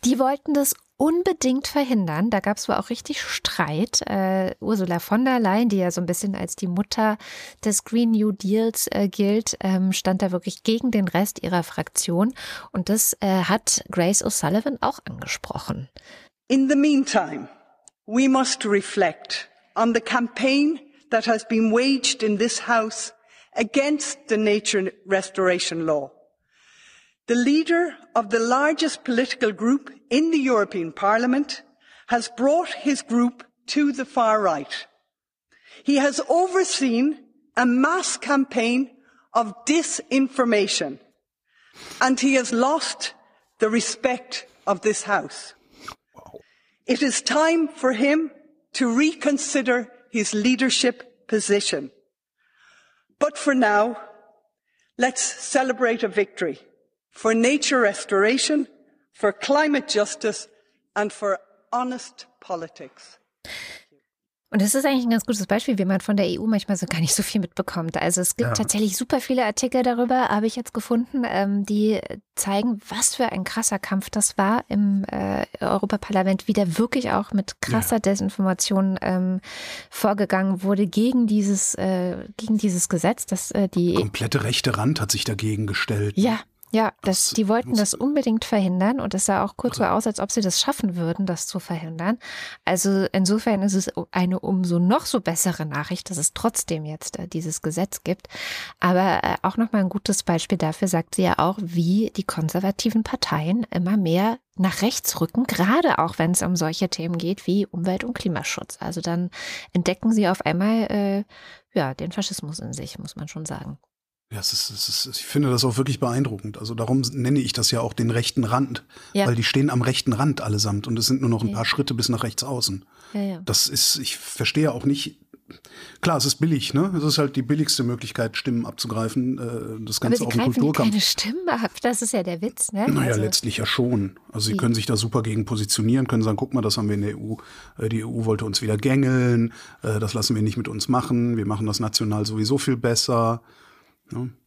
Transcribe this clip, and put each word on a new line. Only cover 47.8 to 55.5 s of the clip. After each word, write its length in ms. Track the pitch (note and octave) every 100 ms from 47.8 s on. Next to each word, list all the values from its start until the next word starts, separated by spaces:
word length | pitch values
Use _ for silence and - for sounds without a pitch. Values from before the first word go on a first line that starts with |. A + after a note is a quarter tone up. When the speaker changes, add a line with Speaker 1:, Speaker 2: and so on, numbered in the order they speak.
| B3+
Speaker 2:
him 400 | A3+ C#4 D#4 D#4+ - _ _ _
to 180 | - B3
reconsider 960 | A#3 D#4 E4+ D4 C#4+ - C#4+ B3 B3 A3 - _
his 240 | A#3 G#3
leadership 920 | G#3+ G#3+ B3 C4 - B3 A#3+ - _ -
position. 640 | A3 G3+ G3+ - D#3 C3 _ _ _ _ _ _ _ _ _ _ _ _ _
But 200 | D4 D4
for 160 | D4
now, 420 | C4 A3 G#3 A3 A3+ - - _ _ _ _ _ _ _ -
let's 240 | B3 B3+
celebrate 800 | - - -